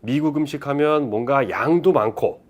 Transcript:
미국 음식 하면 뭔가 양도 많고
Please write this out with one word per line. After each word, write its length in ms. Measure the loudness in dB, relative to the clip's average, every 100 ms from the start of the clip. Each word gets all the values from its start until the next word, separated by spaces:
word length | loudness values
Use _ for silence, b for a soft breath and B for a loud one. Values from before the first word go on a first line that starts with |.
미국 340 | -2 0 0 -2
음식 280 | -4 -6 -4
하면 460 | 0 2 2 0
뭔가 380 | -4 0 0 0
양도 420 | -2 0 2 4
많고 480 | 2 0 0 -4 -4